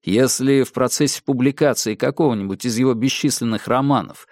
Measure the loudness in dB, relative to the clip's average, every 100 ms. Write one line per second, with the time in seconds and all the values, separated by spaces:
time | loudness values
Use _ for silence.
0 | 0 2 2 2 2 2 0 0 -2 0
1 | -2 -2 -4 0 0 2 0 2 -4 -2
2 | -2 0 0 0 -4 -4 -4 0 2 2
3 | -2 0 -2 -2 -4 -4 0 0 2 0
4 | -2 -14 -20